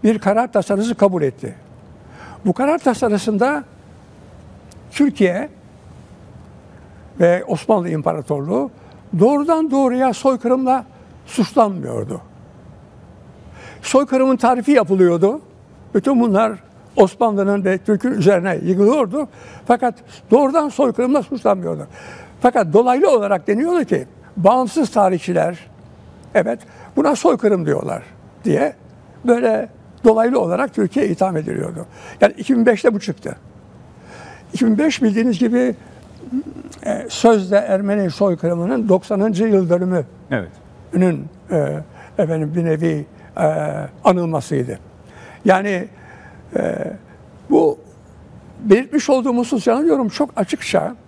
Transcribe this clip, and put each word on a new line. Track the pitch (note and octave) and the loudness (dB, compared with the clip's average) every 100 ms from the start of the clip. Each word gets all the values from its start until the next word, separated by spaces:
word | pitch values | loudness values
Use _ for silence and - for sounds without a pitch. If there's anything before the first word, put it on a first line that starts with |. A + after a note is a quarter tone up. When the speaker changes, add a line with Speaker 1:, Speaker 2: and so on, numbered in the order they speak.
Speaker 1:
bir | A3 A3 | 2 2
karar | G3+ G#3+ A#3+ | 0 0 0
tasarısı | G#3 F3 G3 A3+ A#3 | -2 0 -2 -2 2
kabul | G3+ F3+ | 2 2
etti. | C#3+ - B2 - - - - - - - - - G#3+ | -2 -4 -14 -14 -20 -20 -20 -20 -20 -20 -20 -6 -4
Bu | |
karar | - C#4 E4 | 0 0 2
tasarısında | C#4 A#3 A#3+ G#3 G#3 G#3 C4 D4 C4 - - - - - - - - - - - - | 0 0 0 0 -2 0 0 -2 -8 -20 -20 -20 -20 -20 -20 -20 -20 -20 -20 -20 -18
Türkiye | - C#4+ - F#3+ F3+ - - - - - - - - - - - - - - - - - - | 0 0 2 0 0 -8 -12 -20 -20 -20 -20 -20 -20 -20 -20 -20 -20 -20 -20 -20 -20 -20 0
ve | E3+ F3 - | 2 2 -2
Osmanlı | F3 - G#3+ F3 | -6 0 0 0
İmparatorluğu | D#3+ E3 D#3+ C3 D3 C#3+ A3 C#4 - - - - E3+ | -4 -2 -4 -4 -6 -2 -4 -4 -10 -20 -20 -8 2
doğrudan | G#3+ C#4+ D4 D#4+ D#4+ | 2 2 0 0 2
doğruya | C4+ C4 B3 C4 | 2 2 2 0
soykırımla | A3 C4+ C4 A#3 B3+ C4 C4 - - - - - | 0 0 0 0 0 0 -2 -2 -20 -20 -20 -10
suçlanmıyordu. | - G3 - G#3+ F#3 B2+ A#2 G#2+ E2+ - - - - - - - - - - - - - - - - | -4 0 2 2 0 -6 -6 -6 -10 -12 -20 -20 -20 -20 -20 -20 -20 -20 -20 -20 -20 -20 -20 -20 -16
Soykırımın | - C4 C#4+ C4 C4 C4 | -2 -2 0 -2 0 0
tarifi | A#3+ B3+ A#3+ | 0 -2 0
yapılıyordu. | C#4+ F3 F#3+ F3+ E3+ G3 D4 - - - - - | 0 2 2 2 2 0 -2 -10 -20 -20 -20 -6
Bütün | G#3 A#3 C4 | -4 0 0
bunlar | A#3 G3 A3 G3+ - - - - | 2 0 0 -4 -18 -20 -10 4
Osmanlı'nın | F#3+ - A#3 G3+ G3 G3+ F#3 | 4 4 -2 0 0 0 0
ve | F#3 | -2
Türk'ün | - G#3 B3 | 0 -2 0
üzerine | G#3+ E3+ G3+ F#3 E3 | 2 2 2 0 -4
yıkılıyordu. | E3 F#3 G3+ D4 A3 B3+ C#4+ - - - - | -2 2 2 2 0 -4 -6 -10 -20 -20 -2
Fakat | A#3+ B3 - - - - | 0 0 -6 -20 -20 2
doğrudan | A#3 C#4 D#4+ D4 | 4 4 2 -2
soykırımla | - C4+ A3 B3 C#4+ | 0 -2 0 0 0
suçlanmıyordu. | G#3 B3 G#3+ G3 E3+ D#3+ D3 - - - - - | -2 -4 -2 0 -2 -8 -10 -16 -20 -20 -20 0
Fakat | B3 B3 F3+ | 2 2 2
dolaylı | F3 B3 B3+ F4+ | 2 4 2 4
olarak | B3+ G3+ F#3+ - | 2 2 -2 0
deniyordu | G#3 E4 F4 C4 | -2 0 -2 -2
ki | D3+ B2+ - - - | -4 -6 -18 -16 2
bağımsız | F3+ B3+ B3+ D#4+ B3+ | 4 4 0 -2 0
tarihçiler, | A3+ F#3+ F#3 - F3 D#3+ F3 - - - - - - - | 2 2 0 -2 -2 -2 -4 -18 -20 -20 -20 -20 -20 -2
evet, | A3 F#3+ A#3 - - - - | -2 0 -4 -10 -20 -8 -2
buna | D4+ D4 | 0 2
soykırım | E4+ C4 G#3+ G3 D3+ | 0 2 0 0 0
diyorlar | C#3 - - - - - - | -2 -4 -8 -10 -20 -20 -10
diye | A3 D3 C#4 - - - - - B3 | -2 0 0 -4 -20 -20 -20 -8 0
böyle | A#3 A#3+ G#3+ A#3 - - - | 2 2 0 -4 -12 -20 2
dolaylı | A#3 A3 A#3 B3+ | 4 4 2 2
olarak | F3+ F3+ C4+ | 0 -2 -2
Türkiye | - G3 C4+ - | -2 -2 0 -2
itham | C4+ F#3+ E3 | 0 0 -2
ediliyordu. | D#3 - - E3+ F3 - - - | -6 -6 -8 -10 -14 -18 -20 0
Yani | - - | 0 0
iki | A3 B3+ | 0 2
bin | A#3 | 4
beşte | G#3+ B3+ | 4 2
bu | G3+ | 0
çıktı. | - D#3 - - - - - - - - - - - - - | -6 -8 -10 -14 -20 -20 -20 -20 -20 -20 -20 -20 -20 -20 -12
İki | - A3+ | -2 0
bin | G#3+ | 2
beş | D#4 - | 0 2
bildiğiniz | A#3 G#3 A#3+ F#3 | 0 2 0 0
gibi, | A#3+ A#3+ B3 - - - - - - B3+ - - - - - | 0 2 0 -4 -12 -20 -20 -20 -8 -8 -8 -16 -18 -12 -6
e, | - - | -6 -6
sözde | - A#3 A3 F#3 G3+ | -4 0 0 0 -2
Ermeni | G#3+ G3 G3+ G#3 F#3+ | 0 -4 -2 -2 -4
soykırımının | C#3+ G3+ E3+ E3+ E3+ F3 B3+ A3 | -2 -2 -2 -4 -4 -4 -4 0
doksanıncı | F#3 - G3+ G#3+ F#3 | 0 0 -2 -2 0
yıl | A3+ G3+ F3+ | 2 2 2
dönümü | F3 F3+ F3+ C#3 - - | 0 0 -2 -4 -12 -6
Speaker 2:
Evet. | B2 E2 - - - - | -6 -6 -14 -20 -20 -6
Speaker 1:
ünün, | - F#3 D3+ D3 - - | 0 0 0 -8 -18 -4
e, | F3 C#3 D3+ D#3 - - - | -2 -2 -6 -10 -20 -12 -4
efendim, | E3 D#3+ D3+ E3+ | -2 -2 -2 -2
bir | E3 | -2
nevi, | D#3 E3 D#3 D3 - - - | 0 0 -2 -8 -18 -14 -2
e, | D#3 D#3 D3+ D3 - - | -2 0 -4 -6 -10 0
anılmasıydı. | - F3+ E3+ D#3 - C#3+ B2 - - - - - - - G#3 | 2 2 0 -4 -4 -4 -4 -8 -14 -20 -20 -20 -20 -4 2
Yani, | F#3+ G3+ F#3+ - - - - - - - - | 2 2 -4 -6 -14 -20 -20 -20 -20 -8 -4
e, | - - - - - - - - - | -4 -4 -8 -10 -18 -20 -20 -20 0
bu | D4+ E4 - - - - - - - - - | 2 2 -2 -12 -20 -20 -20 -20 -20 -20 -12
belirtmiş | A3 G3+ C4+ D4 - | 2 2 4 -2 2
olduğum | C4+ B3+ A#3+ | 0 2 -2
husus, | A#3 B3 B3+ | -2 -2 0
yanılıyorum, | A#3 D#4+ C#4+ A3+ | 0 2 2 0
çok | - C#4+ - | -2 -4 -2
açıkça | F#3+ - - - E3 A#3+ | -4 -4 -2 -2 -2 -10